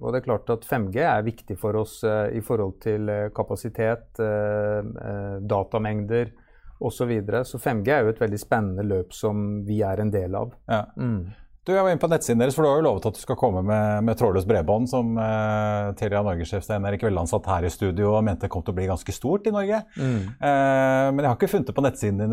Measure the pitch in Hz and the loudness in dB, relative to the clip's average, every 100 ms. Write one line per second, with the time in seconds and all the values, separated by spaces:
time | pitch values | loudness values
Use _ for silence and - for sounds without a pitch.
0 | 120 123 123 107 - 113 - 131 98 107 | -4 -4 0 -2 0 -4 0 -2 0 0
1 | 165 113 110 - - 104 107 107 107 - | 2 2 0 -6 -10 -6 -2 -2 -2 -2
2 | 110 107 104 113 - 117 98 - 113 104 | 0 0 0 -2 -2 -2 -2 -4 -4 -2
3 | 104 104 104 - 104 101 117 113 110 117 | -2 -2 -4 -4 -4 -4 -6 -2 0 -2
4 | - - 110 107 104 104 104 104 104 - | -6 -4 -2 0 0 0 0 -2 -4 -8
5 | 110 101 101 98 104 101 95 110 107 107 | -8 -8 -6 -6 -2 -2 0 -2 -2 -2
6 | 104 117 120 - _ - - - 123 - | 0 0 -2 -8 _ -20 -20 -8 -8 -4
7 | 123 113 101 113 123 123 143 113 101 147 | -2 -2 0 -2 -2 -4 -2 0 2 2
8 | 110 113 113 104 - 120 101 92 104 95 | 2 2 -2 -2 -2 0 0 -2 0 -2
9 | 90 - 110 104 104 104 101 107 98 95 | -2 -4 -2 0 -2 -4 -2 0 0 0
10 | 107 101 90 98 117 - - 113 104 - | 0 0 -2 -4 -6 -8 -2 -2 -2 -6
11 | 127 107 87 - - - - 190 190 165 | -4 -4 -6 -12 -20 -12 0 2 4 2
12 | 170 165 - 117 131 135 156 143 156 98 | 2 2 2 4 4 4 4 6 4 2
13 | 110 - - 127 123 92 95 107 107 104 | 0 -4 -6 0 2 2 2 2 2 2
14 | 113 110 117 92 92 110 - 208 123 131 | 2 2 4 2 4 2 4 2 2 0
15 | 117 113 110 110 107 107 107 104 101 98 | 0 0 0 0 0 0 0 0 -2 -2
16 | 107 101 104 87 82 101 - 104 98 101 | 0 0 0 0 -2 -4 -2 -2 0 0
17 | 113 92 82 104 95 92 90 - 98 90 | 0 0 0 -2 0 0 0 0 -2 2
18 | 104 107 107 87 98 95 95 92 92 - | 2 4 2 0 -2 -4 -4 -2 -2 -2
19 | - - 127 196 220 208 196 214 214 - | -4 -4 -2 0 0 -2 0 -2 -4 -4
20 | 135 117 95 123 143 139 135 135 131 131 | -2 -2 -4 -2 2 4 4 4 4 4
21 | 135 139 143 120 190 202 127 - 139 - | 2 2 2 2 2 2 0 2 0 2
22 | 104 98 107 | -2 0 0